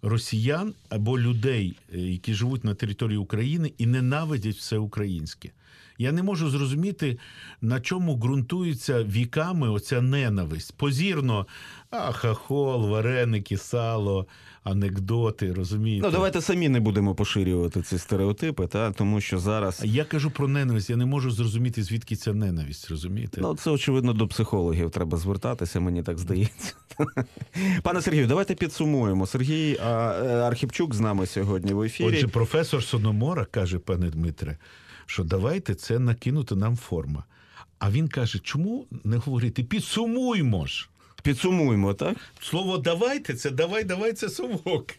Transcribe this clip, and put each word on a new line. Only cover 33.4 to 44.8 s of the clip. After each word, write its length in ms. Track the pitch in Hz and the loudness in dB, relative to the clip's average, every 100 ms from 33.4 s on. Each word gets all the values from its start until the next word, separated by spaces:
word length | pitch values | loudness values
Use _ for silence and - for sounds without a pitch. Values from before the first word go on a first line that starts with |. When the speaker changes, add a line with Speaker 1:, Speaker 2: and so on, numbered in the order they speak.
Speaker 1:
каже, 340 | - - 92 87 | -2 -2 0 -2
пане 320 | - 92 87 | -2 0 0
Дмитре, 460 | 78 82 76 73 76 - - - - - | 0 -2 -2 -6 -8 -14 -20 -20 -20 -10
що 180 | - | -4
давайте 500 | 85 98 107 180 - | 0 2 2 0 -2
це 240 | 95 - 117 | -4 0 2
накинути 560 | 123 117 - 147 - | 2 2 0 0 0
нам 220 | 95 107 120 | 0 0 0
форма. 480 | - 85 69 73 - _ - - - _ | -2 -4 -2 -6 -8 _ -20 -20 -20 _
А 120 | 101 | 0
він 180 | 117 160 | 2 0
каже, 300 | - 117 101 | 0 -2 -2
чому 480 | - 139 185 247 262 - | -4 -2 -2 -2 -8 -8
не 120 | 104 117 | -2 0
говорити 460 | 127 127 117 - | 0 0 0 -2
«підсумуймо 1040 | 123 214 - 202 233 233 254 226 139 98 69 | -2 -2 -2 -2 0 0 2 2 2 2 0
ж»? 220 | - - _ - - | -6 -8 _ -20 -4
Speaker 2:
Підсумуймо, 720 | - 139 185 185 147 107 98 | 0 2 2 4 4 4 4
так? 220 | 98 165 220 - - | 2 -2 -4 -8 -16
Speaker 1:
Слово 380 | - 160 190 185 | -4 -2 0 0
«давайте» — 560 | 143 170 240 277 - | 0 2 2 0 -4
це 160 | 123 147 | -4 -4
«давай, 340 | 127 160 214 | 0 0 0
давай», 280 | 202 180 220 | -2 -2 -2
це 160 | 226 208 | -2 -6
совок. 580 | - 302 196 - 160 | -4 -4 -4 -2 -2